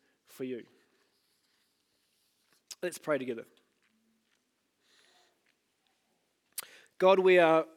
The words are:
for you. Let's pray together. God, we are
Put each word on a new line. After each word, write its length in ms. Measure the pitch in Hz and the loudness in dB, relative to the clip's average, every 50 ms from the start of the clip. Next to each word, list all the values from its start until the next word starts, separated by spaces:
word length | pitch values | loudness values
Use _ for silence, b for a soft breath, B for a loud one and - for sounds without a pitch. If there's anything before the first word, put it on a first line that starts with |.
| _ _ _ _ _ | _ _ _ _ _
for 160 | _ - - 131 | _ -18 -16 -14
you. 200 | 127 127 113 - _ _ _ _ _ _ _ _ _ _ _ _ _ _ _ _ _ _ _ _ _ _ _ _ _ _ _ _ _ _ _ _ _ _ _ _ _ _ _ _ - - - | -14 -14 -14 -16 _ _ _ _ _ _ _ _ _ _ _ _ _ _ _ _ _ _ _ _ _ _ _ _ _ _ _ _ _ _ _ _ _ _ _ _ _ _ _ _ -20 -16 -14
Let's 160 | - 175 156 | -12 -12 -12
pray 200 | - - 156 151 | -10 -8 -6 -6
together. 280 | 131 131 127 117 113 - - _ _ _ _ _ _ _ _ _ _ _ _ _ _ _ _ _ _ _ _ _ _ _ _ _ b b b b b b b b b b b b b _ _ _ _ _ _ _ _ _ _ _ _ _ _ _ _ _ _ _ _ _ _ _ - B B B B B B B | -6 -6 -8 -12 -12 -14 -20 _ _ _ _ _ _ _ _ _ _ _ _ _ _ _ _ _ _ _ _ _ _ _ _ _ b b b b b b b b b b b b b _ _ _ _ _ _ _ _ _ _ _ _ _ _ _ _ _ _ _ _ _ _ _ -20 B B B B B B B
God, 220 | - 185 185 196 185 | 0 2 2 2 4
we 200 | 185 190 185 180 | 4 4 4 4
are 260 | 170 160 160 160 160 - - | 4 4 2 0 -2 -4 -10